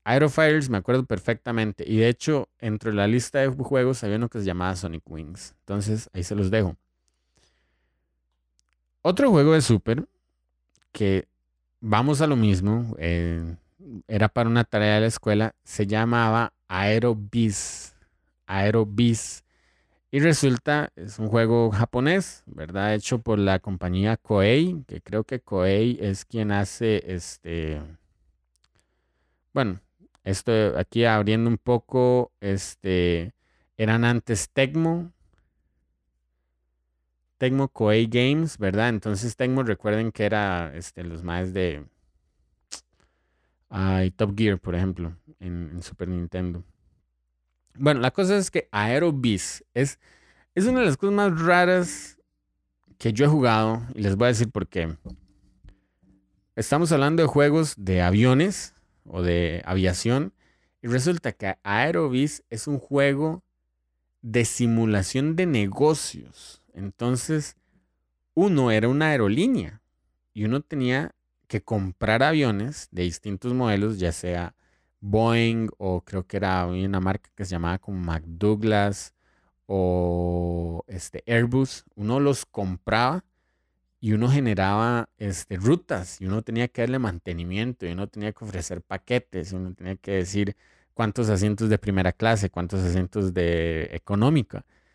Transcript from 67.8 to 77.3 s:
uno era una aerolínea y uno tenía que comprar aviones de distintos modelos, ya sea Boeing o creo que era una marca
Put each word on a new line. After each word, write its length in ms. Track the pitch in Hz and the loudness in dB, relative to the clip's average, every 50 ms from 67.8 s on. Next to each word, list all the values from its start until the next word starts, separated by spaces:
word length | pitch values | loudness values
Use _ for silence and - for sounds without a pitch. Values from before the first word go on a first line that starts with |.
| _ _ _ _ _ _ _ _ _ _ _ | _ _ _ _ _ _ _ _ _ _ _
uno 380 | 160 190 208 175 143 131 120 | 2 2 4 4 4 4 4
era 180 | 110 107 110 120 | 4 4 4 2
una 180 | 131 147 156 | 2 2 2
aerolínea 720 | 156 151 131 110 98 107 139 196 262 262 170 90 82 - - _ _ _ _ _ _ _ _ _ _ _ | 2 2 2 2 2 2 2 2 0 0 -2 -4 -6 -12 -18 _ _ _ _ _ _ _ _ _ _ _
y 120 | 107 104 | -4 -2
uno 160 | 110 123 143 | -2 -2 -2
tenía 540 | 151 - 156 143 127 123 127 135 165 - - _ _ _ _ _ _ | -4 -6 -6 -4 -2 0 0 -2 -2 -6 -10 _ _ _ _ _ _
que 140 | - - 104 | -8 -6 -6
comprar 600 | - - 113 104 95 92 92 - - 104 110 117 135 | -4 -4 -4 -2 -2 -4 -6 -4 -2 0 2 2 2
aviones 640 | 147 160 156 143 117 104 98 110 135 151 - - - | 2 4 2 2 2 0 0 -4 -6 -8 -12 -16 -8
de 120 | - 90 90 | -4 -2 -2
distintos 500 | 87 85 - - 107 101 92 - 123 123 | -2 -2 -6 -8 -8 -8 -6 -4 -2 -2
modelos, 460 | 127 127 113 104 98 101 110 110 95 | 0 2 2 2 2 0 0 -2 -2
ya 140 | 90 85 82 | -2 -2 -2
sea 420 | - - 90 87 87 87 85 - _ _ _ _ _ _ _ _ _ | -4 -6 -6 -4 -4 -6 -8 -12 _ _ _ _ _ _ _ _ _
Boeing 680 | 104 101 101 110 113 117 117 117 117 117 113 113 113 107 - - | -4 0 2 2 4 4 4 4 2 2 0 -2 -4 -4 -6 -6
o 220 | 101 95 90 87 | -4 -4 -4 -4
creo 240 | - - - 95 92 | -4 -6 -8 -8 -6
que 120 | - - | -6 -4
era 280 | 98 98 95 92 92 90 | -2 0 0 0 0 0
una 360 | 87 90 92 95 98 98 92 | -2 -2 -2 -2 -2 -2 -2
marca 280 | 92 95 95 - - _ | -2 -2 -2 -4 -8 _